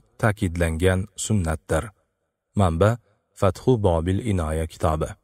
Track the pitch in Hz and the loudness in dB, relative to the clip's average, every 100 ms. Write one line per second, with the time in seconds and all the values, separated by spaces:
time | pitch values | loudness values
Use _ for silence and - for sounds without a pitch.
0 | _ - 113 101 92 82 85 80 92 92 | _ -2 -2 0 -4 0 -2 2 2 0
1 | 101 - - 107 80 78 - 80 117 _ | -4 -10 -4 -2 -2 -4 -2 -4 -4 _
2 | _ _ _ _ _ 104 90 82 104 120 | _ _ _ _ _ 0 0 4 2 2
3 | _ _ _ - 98 - - 120 98 82 | _ _ _ -2 -2 0 0 2 2 0
4 | 82 95 107 95 78 80 80 - 85 78 | 0 -2 -2 -2 -2 -4 -6 -2 -2 0
5 | 76 - | -4 -8